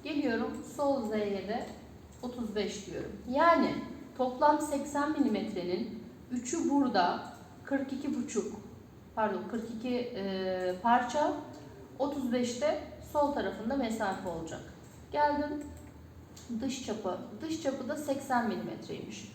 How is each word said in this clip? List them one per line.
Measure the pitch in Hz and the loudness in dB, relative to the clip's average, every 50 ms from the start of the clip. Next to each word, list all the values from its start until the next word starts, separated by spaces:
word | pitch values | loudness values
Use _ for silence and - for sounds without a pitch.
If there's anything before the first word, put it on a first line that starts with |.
| - | -8
Geliyorum | 285 320 285 - 254 226 226 233 226 - - - - - | -4 -2 0 0 2 0 0 -2 -2 -4 -6 -8 -10 -4
sol | - 294 277 269 247 226 208 | 0 2 2 2 2 0 0
Z'ye | 220 214 208 202 196 190 185 196 | 0 0 0 0 0 -2 -2 -2
de | 220 247 277 - - - - - - - - - - - | -4 -4 -4 -6 -10 -14 -16 -18 -18 -18 -18 -18 -16 -10
otuz | - 247 233 247 226 202 196 | -10 -8 -6 -4 -6 -2 0
beş | 208 196 185 - - - 185 | 0 0 -2 -2 -6 -8 -8
diyorum. | 165 - - - - - - - | -6 -6 -6 -6 -8 -10 -6 0
Yani | 247 277 320 339 330 320 233 175 147 - - - - - - - - - | 4 6 8 8 8 8 6 4 2 0 -4 -6 -10 -12 -12 -14 -2 0
toplam | 254 254 247 - 302 294 302 302 | 0 0 2 6 8 8 8 8
seksen | 302 - 285 277 285 - - 285 294 302 | 4 0 0 -2 -2 0 0 0 2 2
milimetrenin | 311 302 254 220 214 196 - - - 190 175 175 180 - - - - - - - - - - - | 4 4 4 4 4 2 0 0 -2 -2 0 0 0 0 0 -2 -6 -10 -10 -12 -14 -16 -10 -6
üçü | 247 240 - - - 339 - 254 | -6 -6 -4 -2 -2 2 2 4
burada, | 277 285 269 247 214 196 175 180 - - - - - - - - - - - | 6 6 6 6 6 6 6 6 4 0 -4 -8 -12 -14 -16 -18 -18 -14 -4
kırk | - 277 269 269 - 277 | 0 0 0 0 0 -4
iki | - - 277 240 | -4 -2 -2 0
buçuk, | 247 - - - 214 185 - - - - - - - - - - - - - - | 0 -2 0 0 -2 -2 -2 -4 -8 -12 -14 -16 -16 -18 -18 -20 -20 -20 -8 0
pardon, | - 214 208 190 180 - 190 | 0 2 2 2 0 -4 -4
kırk | - 233 220 - - - | -4 -4 -4 -4 -8 -6
iki, | - 254 247 247 | -2 -2 0 0
e, | 247 - - 190 196 196 190 190 190 185 185 185 185 180 180 185 - | -2 -2 -4 -4 -2 -2 -2 0 0 0 0 0 0 0 -2 2 4
parça, | 233 233 247 240 - - 294 302 - - - - - - - - - - - - - - - | 6 6 6 6 4 2 4 4 4 2 0 -6 -10 -12 -14 -14 -16 -16 -16 -16 -16 -4 -2
otuz | 262 285 277 285 247 240 233 | -2 -2 0 -2 0 2 2
beşte | 247 240 226 - - 285 302 359 - - - - - - - - | 2 2 2 0 2 2 2 2 2 -2 -8 -12 -14 -14 -2 2
sol | 302 285 277 285 | 4 4 4 4
tarafında | 247 202 196 190 - 214 226 277 | 2 0 0 -2 -2 -2 0 2
mesafe | 277 254 220 220 220 220 190 190 190 190 190 | 2 2 0 0 0 0 0 0 -2 -2 -4
olacak. | 170 165 165 - - - - - - - - - - - - - | -4 -4 -6 -6 -8 -10 -10 -12 -16 -16 -18 -18 -18 -18 -16 -4
Geldim | - 294 294 294 294 294 294 294 294 294 - - - - - - - - - - - - - - - - - - 240 220 | 2 4 6 6 6 4 0 0 -2 -4 -6 -8 -12 -14 -14 -16 -18 -18 -18 -18 -18 -18 -18 -18 -18 -18 -10 -6 -6 -2
dış | 247 269 254 - - | -2 -2 -2 -4 -4
çapı. | 226 202 - - 190 180 185 - - 208 - | -4 -4 -2 -2 -2 -2 -2 -6 -10 -12 -10
Dış | 320 320 320 320 - | -6 -4 -4 0 0
çapı | 277 262 - 254 233 | -2 -2 -2 -4 -4
da | 302 | -4
seksen | 294 - - 269 269 - - 262 240 233 220 | -4 0 -2 -2 -2 0 2 2 2 2 2
milimetreymiş. | 185 175 - 170 - - - - - - - - - - - - | 0 -2 -2 -6 -6 -8 -8 -8 -8 -8 -8 -10 -10 -12 -12 -14